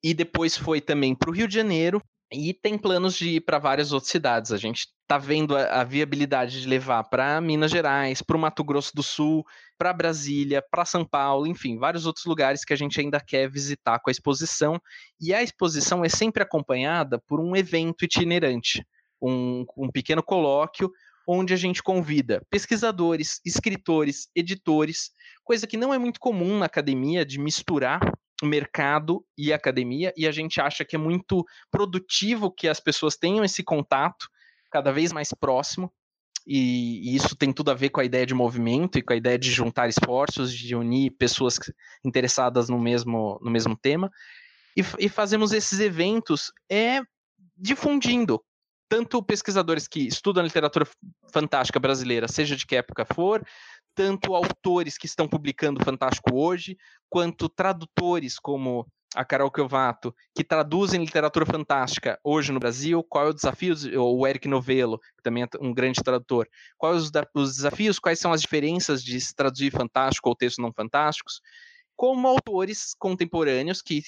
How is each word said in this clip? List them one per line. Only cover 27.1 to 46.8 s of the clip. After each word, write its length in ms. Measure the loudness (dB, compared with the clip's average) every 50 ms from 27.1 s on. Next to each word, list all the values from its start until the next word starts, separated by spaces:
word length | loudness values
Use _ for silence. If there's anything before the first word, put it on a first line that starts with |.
| 0 0 0
de 140 | -2 -4 -4
misturar 640 | -4 -2 -2 -4 -2 0 0 0 2 0 0 0 0 0 -2 -4 _ _ _ -4
o 60 | -2
mercado 800 | 0 0 0 -2 -2 _ 0 0 2 2 0 2 0 -2 -2 -2 _ _
e 160 | -4 0 0
a 40 | 0
academia, 580 | 2 2 0 0 0 -2 -2 -2 -2 -2 -4 -2
e 120 | 0 -2
a 40 | 0
gente 300 | 0 -2 -4 -4 -2 0
acha 240 | 0 0 0 -4 -6
que 100 | -4 -2
é 40 | -2
muito 440 | 0 0 0 -2 0 _ 0 0 0 -2 -10 -20 -14 _
produtivo 800 | 0 0 0 0 0 -6 -4 _ -2 -2 0 0 0 0 0 -4
que 160 | -4 0 0
as 120 | 0 0 2
pessoas 380 | _ 0 0 2 0 -2 -2
tenham 260 | 0 0 2 2 2 2
esse 200 | 0 0 -4 -4
contato 680 | -2 -2 -2 0 _ 2 2 2 0 -2 _ -18 -18 _ _ _ _ _ _ _ _
cada 220 | -4 0 0 2
vez 200 | 2 2 0 0
mais 180 | 0 -4 -6 -6 -6
próximo, 580 | _ 0 0 0 0 0 -2 -6 -6 -6 -8 _ _ _ _ _ _ _ _ _ -14 _
e, 640 | -2 0 2 2 2 2 0 -2 -2 -4 -6 -4 -2
e 60 | 0
isso 200 | 2 0 0 0
tem 160 | 2 0 0
tudo 200 | 0 0 0 0
a 20 | 0
ver 160 | 2 0 0
com 100 | 2 0
a 60 | 0
ideia 220 | 2 2 0 0
de 80 | 2 2
movimento 640 | 2 2 2 2 0 0 2 2 2 0 0 0 -2
e 20 |
com 100 | 0 2
a 40 | 0
ideia 240 | 2 2 2 0 2
de 100 | 0 0
juntar 400 | 0 0 0 0 0 0 0 2
esforços, 640 | 2 2 2 2 2 0 0 -2 -2 -4 -4 -4 -4
de 220 | -8 -6 -4 -4
unir 400 | -2 0 0 2 2 2 0 0
pessoas 400 | _ 0 2 2 2 0 0 0
que, 160 | -2 -6 -10 -16 _ -20 -20 -20 _ _
interessadas 640 | -2 0 0 0 2 0 0 0 2 2 0 0 2
no 100 | 0 0
mesmo, 600 | 0 2 0 0 0 -2 -2 -2 -2 -2 -4 -6
no 80 | -4 0
mesmo 260 | 0 0 0 0 -2
tema, 360 | 0 0 0 0 0 -2 -4 _ -12 -20 -20 -20 -20 -20 -20 _ _ _ _ _
e 60 | -2
f-, 160 | -2 -2 -2 -2
e 100 | -2 -2
fazemos 420 | 0 0 0 0 2 2 2 2
esses 280 | 2 0 -2 -2 -2 0
eventos, 720 | 0 0 2 0 0 2 2 0 0 0 -2 -2 -2 -8 _ _ _ _
é, 320 | 0 2